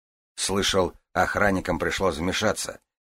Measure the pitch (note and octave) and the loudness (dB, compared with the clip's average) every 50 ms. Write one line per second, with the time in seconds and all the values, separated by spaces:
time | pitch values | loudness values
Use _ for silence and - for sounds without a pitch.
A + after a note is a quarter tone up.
0 | _ _ _ _ _ _ _ - - - F#2+ G2+ F#2 - - F#2+ F2+ - - - | _ _ _ _ _ _ _ -6 -4 -2 0 0 0 2 2 2 2 0 -2 -8
1 | _ _ - F2+ F2+ - - F#2 G2+ G2+ F#2+ F2 E2 F#2 E2+ D#2 E2+ E2 - - | _ _ 0 0 0 2 2 2 2 2 2 2 0 -2 -2 -2 -2 -2 -2 0
2 | F#2+ F#2 D2+ D2 E2+ F#2 F2 - A2 G#2 F2 - - - - - _ _ _ _ | 0 0 0 0 -2 -2 -2 0 0 0 0 -2 -4 -8 -10 -12 _ _ _ _
3 | _ | _